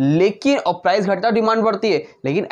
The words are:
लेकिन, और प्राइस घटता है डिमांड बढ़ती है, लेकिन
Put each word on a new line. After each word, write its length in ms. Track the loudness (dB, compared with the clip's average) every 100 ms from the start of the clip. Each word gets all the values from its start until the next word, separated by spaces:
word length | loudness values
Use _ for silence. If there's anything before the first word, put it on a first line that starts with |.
लेकिन, 580 | 0 2 2 0 0 0
और 140 | 0
प्राइस 320 | -2 0 0 0
घटता 220 | -2 0
है 60 |
डिमांड 280 | 0 0 0
बढ़ती 300 | 0 0 0
है, 100 | -2 -4 -8
लेकिन 220 | -4 -2 -2